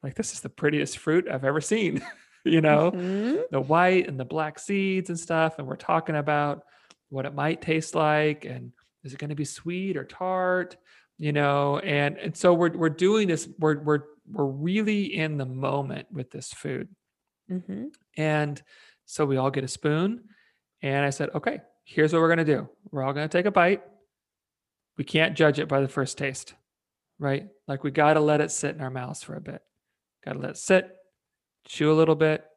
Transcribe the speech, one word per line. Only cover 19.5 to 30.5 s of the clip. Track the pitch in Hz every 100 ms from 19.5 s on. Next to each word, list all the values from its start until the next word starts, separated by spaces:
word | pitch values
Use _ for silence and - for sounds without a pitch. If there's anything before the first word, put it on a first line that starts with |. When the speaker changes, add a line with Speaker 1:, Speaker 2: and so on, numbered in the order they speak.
Speaker 1:
get | 139
a | 131
spoon | - 151 151 185 233 - _ _ _ _ _
and | 147 139 143
I |
said, | 135 147 151
"Okay, | 233 - - _
here's | _ - 156
what | 165
we're | 165
gonna | 170
do. | 156 135 - _ -
We're | 147
all | 131
gonna | 139 151
take | 175 190
a |
bite. | 185 175 196 - _ _ _ _ _ _ _ _ _ _ -
We |
can't | - 165 165 156
judge | 156 147
it | 151
by | 139
the | 135
first | - 131 -
taste, | 139 135 - - _ _ _ _ _ _
right? | 143 139 185 _ -
Like, | 139
we | 143
gotta | 139 151 156
let | 151 147
it | 147
sit | - 143 156
in |
our | 131
mouths | 131 123 147
for | - -
a |
bit. | - - _ _ _ _ _ _ -
Gotta | -
let | -